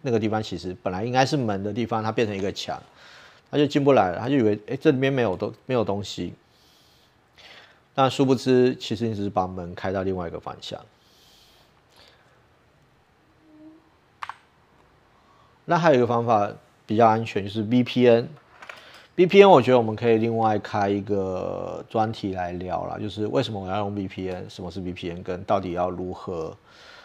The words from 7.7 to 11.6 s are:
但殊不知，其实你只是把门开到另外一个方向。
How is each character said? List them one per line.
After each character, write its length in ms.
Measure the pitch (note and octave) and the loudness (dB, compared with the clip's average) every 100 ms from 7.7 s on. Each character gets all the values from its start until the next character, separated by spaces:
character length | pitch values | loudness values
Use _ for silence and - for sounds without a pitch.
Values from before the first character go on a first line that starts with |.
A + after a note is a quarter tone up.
| _ _ | _ _
但 180 | - C3 | 0 0
殊 140 | - C3+ | 2 2
不 100 | B2 | 2
知， 400 | C3 B2+ B2 B2 | 4 4 4 0
其 220 | - A2 | -6 -4
实 100 | A2+ | -4
你 80 | G#2 | -4
只 80 | |
是 60 | G2+ | -4
把 180 | G2+ F#2 | -2 -4
门 260 | F#2 F2 | -6 -12
开 200 | F2+ F#2+ | -8 -6
到 80 | F#2+ | -4
另 120 | F#2+ | -4
外 140 | F#2 E2+ | -4 -6
一 40 | |
个 60 | D#2 | -10
方 160 | - - | -14 -14
向。 240 | - - - _ _ _ _ _ _ _ | -14 -16 -16 _ _ _ _ _ _ _